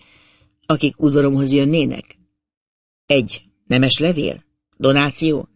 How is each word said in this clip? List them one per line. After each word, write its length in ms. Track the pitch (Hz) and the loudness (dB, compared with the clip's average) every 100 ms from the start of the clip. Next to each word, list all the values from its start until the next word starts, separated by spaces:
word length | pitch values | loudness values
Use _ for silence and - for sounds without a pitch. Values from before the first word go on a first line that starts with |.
| _ _ _ _ _ _ - | _ _ _ _ _ _ -4
akik 340 | 156 143 - | -2 -2 0
udvaromhoz 520 | 151 143 139 139 135 | 0 2 2 0 0
jönnének? 680 | 139 139 165 131 - - _ _ _ _ _ _ _ _ _ - | 0 2 0 -2 -6 -14 _ _ _ _ _ _ _ _ _ 0
Egy 380 | 143 107 - - _ - | 0 0 -8 -16 _ -2
nemes 320 | 127 131 - | 0 2 2
levél? 460 | 160 165 95 - _ _ _ - | 0 -2 -4 -8 _ _ _ -2
Donáció? 720 | 131 139 143 - 160 147 - | 0 2 0 -2 -2 -4 -6